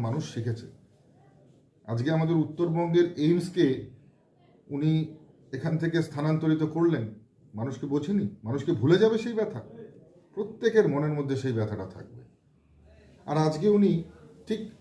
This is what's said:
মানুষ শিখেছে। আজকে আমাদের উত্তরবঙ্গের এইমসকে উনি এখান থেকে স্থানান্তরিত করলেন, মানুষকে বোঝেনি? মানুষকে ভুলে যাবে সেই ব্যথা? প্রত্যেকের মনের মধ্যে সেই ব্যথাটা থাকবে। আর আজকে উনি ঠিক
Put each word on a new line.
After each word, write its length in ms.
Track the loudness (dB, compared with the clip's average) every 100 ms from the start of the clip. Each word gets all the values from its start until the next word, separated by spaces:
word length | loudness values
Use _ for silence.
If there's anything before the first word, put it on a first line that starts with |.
মানুষ 240 | -4 -4 -6
শিখেছে। 320 | -6 -6 -6 -10 -20 _ _ _ _ _ _ -20 _ _ _ -6
আজকে 200 | -2 0
আমাদের 260 | 2 2 2
উত্তরবঙ্গের 680 | 0 -2 -2 0 2 4 2 2
এইমসকে 500 | 2 2 0 2 2 2 -6 -18 -20 _ _ _ _ _ -10
উনি 240 | -2 0 0 -2 -10 -20 _ -12
এখান 220 | -8 -4 -2
থেকে 200 | 0 0
স্থানান্তরিত 600 | -2 -2 -2 0 2 2
করলেন, 420 | 0 2 2 2 -4 -10 -20 _ _
মানুষকে 320 | -8 -6 -6 -4
বোঝেনি? 400 | -2 0 -2 -2 -6
মানুষকে 280 | -6 -4 -2
ভুলে 240 | 2 4 6
যাবে 180 | 6 4
সেই 160 | -2 -4
ব্যথা? 220 | -4 -6 -12 -16 -20 -20 -20 -20 _
প্রত্যেকের 520 | -8 -8 -2 2 4 4
মনের 260 | 2 0 -2
মধ্যে 180 | -2 -4
সেই 180 | -2 -2
ব্যথাটা 300 | -4 -6 -10
থাকবে। 280 | -14 -18 -20 -20 _ _ _ _ _ -20 -20 -20 -16 -4
আর 100 | 0
আজকে 280 | 2 2 4
উনি 240 | 6 6 2 -2 -14 -20 -16 -6
ঠিক 140 | -6 -8 -14